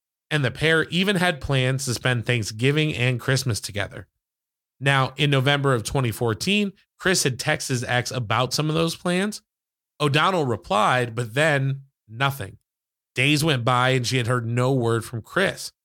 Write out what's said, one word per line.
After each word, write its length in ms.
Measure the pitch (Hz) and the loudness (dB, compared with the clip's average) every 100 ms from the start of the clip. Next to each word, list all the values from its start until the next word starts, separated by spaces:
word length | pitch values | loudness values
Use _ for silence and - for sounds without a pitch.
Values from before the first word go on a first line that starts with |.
| _ _ - | _ _ -4
And 160 | 156 127 | -2 -2
the 60 | |
pair 320 | 135 156 160 - | 0 2 2 0
even 300 | 165 190 190 | 0 0 2
had 260 | 180 151 | 0 -2
plans 440 | - 135 127 135 131 | -2 0 0 -2 -4
to 100 | 113 | -2
spend 300 | 127 123 110 | -2 -2 0
Thanksgiving 680 | 120 101 107 131 147 156 | -2 -2 0 2 2 0
and 260 | - 123 120 | 0 0 0
Christmas 400 | - 135 131 104 | 0 0 0 -4
together. 480 | - 101 98 - - _ _ _ _ _ _ - | -4 -6 -6 -8 -18 _ _ _ _ _ _ -4
Now, 340 | 139 135 131 - | 2 2 2 0
in 140 | 147 | 2
November 440 | 139 131 143 139 | 2 2 2 2
of 100 | 123 | 0
twenty 280 | 104 143 123 | 0 -2 -2
fourteen, 600 | 101 117 107 180 208 202 - _ - | -2 -2 -2 0 0 0 -6 _ -4
Chris 260 | 185 180 | 0 2
had 140 | 147 120 | 0 -2
texted 320 | - 151 - | -2 -2 -2
his 140 | 127 | -4
ex 280 | 123 123 117 | -2 -2 -2
about 420 | 127 110 117 131 | -6 -2 0 0
some 140 | - 151 | -2 -2
of 80 | 156 | 0
those 200 | 165 - | -2 -2
plans. 460 | 180 180 208 - _ _ _ _ _ - | -4 -2 -2 -6 _ _ _ _ _ -4
O'Donnell 440 | 147 143 170 185 135 | 0 2 2 2 0
replied, 720 | 107 - 196 196 127 120 113 | -2 0 2 4 2 0 -4
but 200 | 120 117 | -4 0
then 480 | 156 143 135 135 - _ - | 2 2 0 -4 -10 _ -14
nothing. 480 | 113 139 135 98 - _ _ _ _ _ | -2 -2 -2 -10 -16 _ _ _ _ _
Days 300 | - 135 151 | 0 2 2
went 200 | 160 131 | 2 0
by 260 | 117 123 127 | 2 2 4
and 160 | 131 117 | 2 0
she 120 | 127 | -2
had 100 | 117 | 0
heard 200 | 123 113 | -2 0
no 260 | 120 127 | 0 2
word 320 | 135 117 113 - | 2 2 0 -2
from 160 | 117 | -10
Chris. 500 | - 175 190 - - _ | -4 -2 0 -2 -12 _